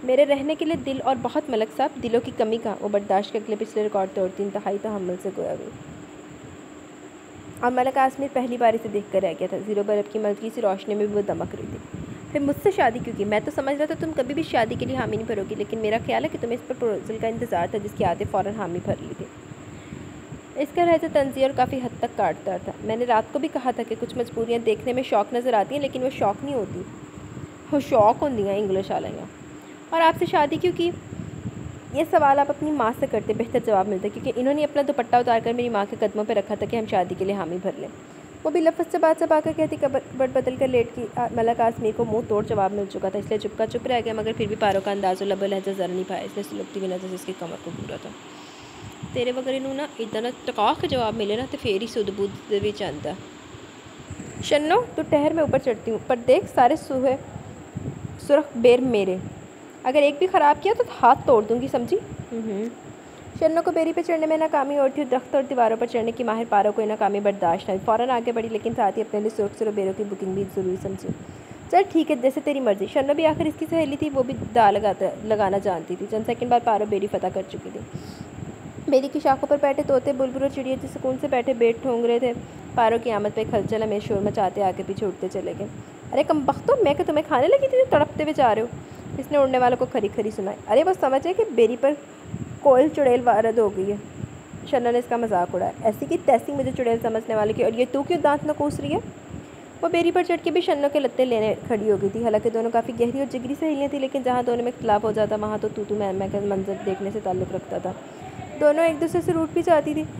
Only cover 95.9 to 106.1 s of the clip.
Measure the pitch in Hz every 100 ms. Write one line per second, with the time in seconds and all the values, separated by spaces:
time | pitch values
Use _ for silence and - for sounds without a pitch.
95.9 | 208 277 339 - 240 - 285 262 254 240
96.9 | 233 233 220 220 220 214 208 233 226 247
97.9 | 277 277 349 294 294 302 294 294 - 285
98.9 | 349 - - - - - - - - 339
99.9 | 339 339 370 349 339 349 320 349 302 285
100.9 | 294 262 - 262 226 214 - - 226 214
101.9 | 196 196 220 233 214 226 226 233 233 226
102.9 | 233 240 269 277 254 247 285 320 277 277
103.9 | 277 262 277 247 247 240 240 240 - 226
104.9 | 208 220 214 208 214 214 214 214 214 202
105.9 | 208 202